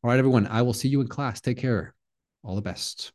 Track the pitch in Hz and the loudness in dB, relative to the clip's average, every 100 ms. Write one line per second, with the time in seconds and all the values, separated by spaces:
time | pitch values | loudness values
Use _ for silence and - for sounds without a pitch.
0 | 120 127 135 123 101 110 123 107 135 139 | 4 4 6 4 4 2 0 0 0 0
1 | 123 - 139 107 - 120 131 110 73 _ | 0 -4 -6 -4 -6 -2 0 -2 -2 _
2 | _ _ _ _ - 95 104 90 - - | _ _ _ _ -8 -6 -6 -8 -10 -10
3 | - | -16